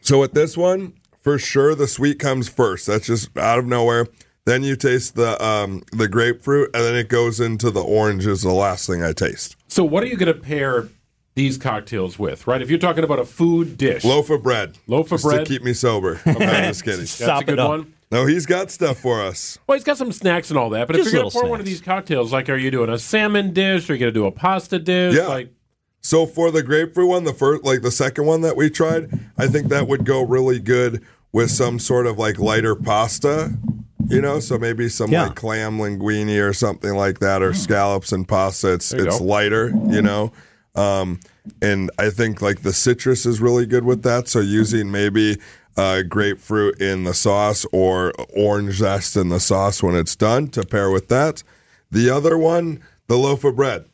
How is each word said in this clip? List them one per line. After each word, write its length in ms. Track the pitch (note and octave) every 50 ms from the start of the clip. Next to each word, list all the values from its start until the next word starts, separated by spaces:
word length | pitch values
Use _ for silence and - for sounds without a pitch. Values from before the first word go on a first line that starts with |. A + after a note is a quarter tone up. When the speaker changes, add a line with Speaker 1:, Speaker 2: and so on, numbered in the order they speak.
| _
Speaker 1:
So 140 | - C#3 C3+
with 140 | C#3 B2+ -
this 220 | D3 D3+ D#3 -
one, 380 | E3 F3 F3+ F#3 F#3+ G3 F3+ - _ _ _ _ _
for 180 | _ C#3 D3 C3
sure, 380 | - - - C#3 C3+ D3 D#3
the 100 | C#3 C#3+
sweet 320 | B2 - - D3 C#3+ C#3+ C#3+
comes 300 | - C#3+ C3 C3 A#2+ -
first. 400 | - - B2+ G#2 F#2 F2 - -
That's 180 | G#2 G#2+ -
just 320 | - A#2 A2+ G2+ - _ C2
out 220 | D#2 A2 A#2 B2
of 60 | B2+
nowhere. 420 | A#2+ B2 A#2+ A#2 A#2+ A#2 A#2 A#2+ A2+ _ _ - _ _ _ _
Then 180 | - A#2+ C3 C3+
you 100 | C#3 C#3
taste 400 | C3 - C3+ B2 B2 A#2 - -
the, 260 | A2+ A#2 A#2 A2 - -
um, 400 | A2 G#2+ G#2 G#2 G2 F#2+ F#2 - -
the 160 | - A2+ A2 G2+
grapefruit, 640 | F#2 - A#2 A#2+ A#2 A#2 - - C#3 C#3+ C#3+ - -
and 80 | A#2+
then 140 | A#2 A#2 A#2+
it 120 | B2 A2+ G#2
goes 300 | A#2+ A#2+ A#2+ A#2+ A2+ G#2
into 320 | A#2+ A#2 A2+ G#2+ A#2 A#2+
the 120 | G2 G2 F2
orange 420 | - G#2+ G#2+ G#2+ G#2+ G#2 F#2+ F#2
is 160 | G#2+ G2 F2+
the 80 | F2+ F#2
last 360 | F#2 F#2 G2+ G2 F#2 F#2 - -
thing 160 | F#2 E2+ E2+
I 80 | E2
taste. 420 | D#2+ - G2 C#2 - - - - - _ _ _
Speaker 2:
So 160 | - - F3+
what 180 | D#3 D3+ F#3
are 40 | A3+ B3+
you 80 | B3
gonna 180 | F#3+ F3+ E3+ D#3+
pair 540 | D#3+ - C3 D3+ D3 C#3 C3+ B2+ A#2+ G#2+ - - _ _ _ _ _ _ _ _
these 220 | C3+ C#3 C3+ C3+
cocktails 640 | C3 - C3+ A2 G#2+ G#2 - A#2+ G#2 F#2 F#2 F2+ F#2
with, 280 | G#2 D#2+ C2+ - -
right? 140 | - B2 C3
If 80 | B2+ -
you're 80 | D#3 E3
talking 260 | F3 F3+ D#3+ D#3+ D#3+
about 140 | D3+ D3 B2+
a 60 | B2
food 540 | - - - E3+ E3+ E3+ E3 E3+ D3+ C3+ -
dish. 260 | C3+ C3 - - -
Speaker 1:
Loaf 240 | A2+ C3 D3+ - -
of 120 | D3+ C#3+
bread. 340 | G#2+ B2+ B2 A2+ G2 F2+ - - _
Speaker 2:
Loaf 200 | - A#2 C#3+ D#3+
of 140 | D#3+ F3 D#3+
Speaker 1:
Just 40 | -
Speaker 2:
bread. 220 | D3+ D3 D3+ D#3
Speaker 1:
to 60 | D3+
keep 100 | C#3 B2+
me 100 | B2 B2
sober. 480 | A#2+ - - A#2+ A2+ G#2 F#2+ F#2 D#2+ E2
Speaker 2:
<laughs> 40 | -
Okay. 180 | E3 D3 A2+ A2+
Speaker 1:
No, 80 | -
I'm 120 | F3+ - F#3+
just 200 | F#3 G2+ F2+ F#2
kidding. 160 | A2 G2 F2+
Speaker 2:
That's 100 | E2+ -
Speaker 3:
Stop 320 | - - A#2+ A#2+ D3+ C#3+
Speaker 2:
a 20 | D3
good 60 | C3+ C#3+
Speaker 3:
it 40 | B2+
up. 80 | B2+ A#2+
Speaker 2:
one. 240 | D3+ D#3 D#3 - _ _ _ _
Speaker 1:
No, 160 | - A#2+ C3
he's 180 | C3+ D#3 F3+ D#3
got 260 | C#3 F3+ F3+ F#3+ -
stuff 280 | - - F3 D3+ C3 -
for 240 | - B2+ A#2+ A2
us. 360 | G2+ F#2+ F2 - - - - - _
Speaker 2:
Well, 100 | - C#4
he's 80 | C#4 C#4+
got 120 | D4 D4
some 160 | C4+ C4 B3
snacks 380 | - - - F#3 E3+ F3 E3+ -
and 80 | D#3 C#3+
all 100 | A#2+ A2+
that, 160 | G#2+ A2 A#2+
but 100 | B2 D#3+
if 60 | F#4 F4+
Speaker 3:
Just 80 | A3+ -
Speaker 2:
you're 60 | E3
gonna 40 | - -
Speaker 3:
little 120 | - A#3+
Speaker 2:
pour 100 | B3 A#3+
one 100 | A#3 A3
of 60 | G3
Speaker 3:
snacks. 120 | G3 F#3+ F3+
Speaker 2:
these 60 | -
cocktails, 460 | F3+ F#3 G3 F#3+ - D#3+ C3 A#2+ A2+
like, 180 | B2 C3+ C3 C3+
are 60 | C#3 C3
you 120 | C3 C3+
doing 200 | C3 B2+ A#2 A2+
a 80 | A#2 A#2
salmon 540 | - - - G#3+ G#3+ G#3+ G#3 G3+ G3 G3 E3
dish? 340 | F#3+ F#3+ F#3+ F#3+ F3+ E3+ -
Are 60 | D3+
you 40 | A#2+
gonna 120 | B2+ A#2+
do 140 | A2 A2+ G#2+
a 40 | G2
pasta 480 | F#2+ - - F#3 F#3+ F#3+ - - F#3+ F3+
dish? 360 | E3 F3 F#3 F3+ F3+ F3+ E3+
Speaker 1:
Yeah. 120 | D3+ F3 F3+
Speaker 2:
Like 200 | C#3 C3 B2 - _ _ _ _ _ _ _ _ _ _
Speaker 1:
So 240 | - - D#3 D#3+ E3
for 240 | D#3 - D#3+ E3+ E3
the 120 | D#3 D#3+
grapefruit 460 | C#3 B2 D3 D3+ E3 E3 D#3+ F#3 F3+ F3+
one, 160 | F3+ F3+ E3+
the 80 | D#3
first, 320 | B2+ - C#3 C#3 D3+ D3+ -
like, 160 | C3+ C3 B2+
the 100 | G#2+ B2
second 360 | A#2 - C#3 C3+ C#3 - D3
one 160 | D3+ D#3+ E3
that 140 | E3 D#3+ D3
we 120 | - D3+ D#3
tried, 400 | D#3 - D#3+ D#3+ E3 E3 D#3+ - - - - - _ -
I 80 | B2
think 220 | C3+ A#2+ D3+ C#3+ -
that 200 | C#3 C#3 C#3 -
would 160 | C#3 C3 G#2+
go 160 | B2 C3+ C3
really 360 | C3 A2+ B2 C3 C3 C3 B2+ A#2+
good 420 | G2 A2 B2 B2 B2+ A#2+ A2+ A2 - - _ _ _ _
with 180 | - A2 A#2 A2+
some 280 | - - C3 A#2+ A#2+ A#2+
sort 280 | - - C3 B2 B2
of, 120 | A#2+ A2 G2+
like, 200 | A2+ A2 G#2 G#2
lighter 360 | G#2 A2 A2 A2 A2 A2+ G#2+
pasta, 800 | - - A#2 G#2+ G#2+ A2+ A2+ - - - C#3+ D3 D#3 D#3 - - - - - - - - - _ _ - A2
you 120 | A#2+ B2+
know? 200 | C#3 C#3+ C#3 D3+
So 180 | - - C3 A2+
maybe 300 | A#2 A#2 A#2 A2 A#2+ A#2
some, 200 | - - A#2 G#2+
Speaker 3:
Yeah. 120 | D3+ F3 D#3 G#2+
Speaker 1:
like, 80 | -
clam 420 | - - A2 A2 A2 A2 A2 A2 G#2+
linguine 600 | G#2+ G#2 G2+ F#2+ F#2+ G#2+ G#2+ G#2 G#2 G#2+ G#2 G#2 G2+
or 60 | G2+
something 400 | G2 - B2 G#2+ G2 - - G2+ G2+
like 260 | G2 G2+ G2 F#2 -
that, 200 | G2+ G2 G2 F#2+
or 120 | F#2+ F#2
Speaker 2:
Mm. 40 | F2+
Speaker 1:
scallops 560 | F#2+ - - A2 G2+ G2+ G2+ G2+ F#2+ - -
and 140 | - F#2 F#2 -
pasta. 440 | G#2+ F#2+ F#2+ F#2+ F#2 - - F#2+ F2+
It's, 160 | F2 - -
Speaker 2:
There 100 | - -
you 60 | F#2+
Speaker 1:
it's 140 | F2 F#2 A#2+
Speaker 2:
go. 40 | F2+
Speaker 1:
lighter, 480 | F#2 G#2 G#2 G#2 G#2 G#2+ A2 A2+ B2 - G#3+ A3 G#3+
you 140 | - G#2
know? 300 | G#2 G#2 G2+ G#2 G#2+ A2+ - - - _ _ _ _ _ _
Um, 460 | - G2+ G2+ G2 G2 F#2 F#2 F2 E2+ - - _ _ _ - - _
and 280 | - G#2 G2+ G2 F#2+ F2+ - -
I 120 | G2+ G#2+
think, 320 | G2 G2+ A#2 A2 G#2+ E2+
like, 200 | G2+ G2+ G2+ -
the 100 | - G2
citrus 520 | F#2 - - B2+ B2 - - B2+ B2+ B2 -
is 160 | A#2+ A#2+ G#2+
really 240 | A2+ A#2+ A#2+ B2 A#2+
good 200 | A2 A#2+ B2 A#2
with 180 | A#2+ B2+ G#2+
that, 260 | - B2+ A#2+ B2 A#2+ -
so 120 | - A#2+
using 500 | G2+ G2+ G#2 G#2+ A2 G#2 A#2 A2+ G#2 G2
maybe, 480 | G2 G2+ G2+ G#2 G2 A2 G#2+ G#2+ G#2 G2+ - - - - _ _ _
uh, 260 | - G2 F#2+ F#2+ F#2+
grapefruit 800 | F#2+ F2 - G#2 G#2 G2+ G2 - - - G#2+ G#2+ G#2 G2+ - -
in 220 | G2 G2 F#2+ F#2 F#2
the 100 | F2+ F2
sauce 500 | - - G#2+ G2+ G2+ G#2 G#2 G#2+ - - -
or 400 | - F#2 F#2 F#2 F#2 F#2 F#2 F2 - - B1 - -
orange 400 | G2 G#2 G#2 G#2 G#2 G#2 G2+ F#2+
zest 420 | F#2+ G#2+ G2 G2 G2 F2+ - -
in 120 | G#2 F#2+ F2
the 120 | F2 F2+
sauce 420 | - - G#2 F#2+ G2 G2+ G2+ -
when 120 | - F2+ F2
it's 220 | F2 E2 - -
done 320 | _ G#2+ G#2+ A#2 C3 D3+ C#3+
to 160 | - A#2+ G2
pair 260 | - - G#2+ G2+ G2
with 180 | G2 F#2+ - _
that. 340 | A#2+ B2+ C#3+ D#3+ D3 - - _ _ _ _ _ _ _ _ _
The 200 | - G#2+ A#2 B2
other 260 | C3 C#3+ C#3+ E3 E3
one, 440 | E3 D#3+ D#3+ E3+ F3 E3+ E3 D3+ - - - _ _ _
the 100 | - A#2
loaf 280 | B2 C3 C#3 C#3+ C#3 -
of 100 | C#3 B2
bread. 280 | A#2 C#3 C3 A2 E2+ D#2+ _